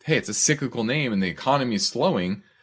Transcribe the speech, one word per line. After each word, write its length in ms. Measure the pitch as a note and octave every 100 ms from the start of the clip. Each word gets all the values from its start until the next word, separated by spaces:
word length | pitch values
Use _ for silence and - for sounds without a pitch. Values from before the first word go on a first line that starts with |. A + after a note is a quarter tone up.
| -
hey, 100 | C#3+
it's 140 | -
a 40 |
cyclical 520 | G#2+ - D3 C3 A2+ A2
name 260 | D3 C3+
and 100 | G2+
the 60 | F#2
economy 480 | D#2+ B2+ C#3+ B2+ G2+
is 100 | -
slowing, 560 | A#2+ F3 B2+ F2+ G2+ - _